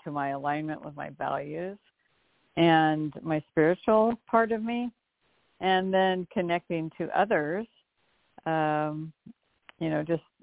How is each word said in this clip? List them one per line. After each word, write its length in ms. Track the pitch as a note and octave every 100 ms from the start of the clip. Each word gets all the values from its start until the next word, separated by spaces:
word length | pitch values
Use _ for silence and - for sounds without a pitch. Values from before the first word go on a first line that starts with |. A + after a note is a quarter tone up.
to 80 | D#3+
my 180 | D3 C#3
alignment 540 | C#3 C#3+ D3 D#3 D3+
with 120 | D#3 D3
my 140 | D3
values 680 | C#3+ C#3 C#3+ D3 D#3 F#3 G#3 _ _ _ _ _ _ _ -
and 580 | E3 D#3+ D#3 D#3 D3+ -
my 220 | D#3+ D#3 -
spiritual 600 | E3 D#3 F3+ - A3 A3 A#3+ -
part 220 | A3+ A3+
of 120 | A3+
me, 280 | A3+ A#3+ A#3+ - _ _ _ _ _ -
and 340 | F#3+ F#3 F#3+
then 340 | F#3+ F#3+ F#3 F3
connecting 600 | G#3 F3 F3 - E3 D#3+ -
to 120 | E3 -
others, 460 | G#3 F#3 D3+ F#3 A3+ _ _ _ _ _ _ _ D#3+
um, 680 | D#3+ D3+ D3+ D3+ D3+ D#3+ - - - _ _ _ -
you 100 | D#3+
know, 140 | D3+
just 180 | D#3 E3 _ _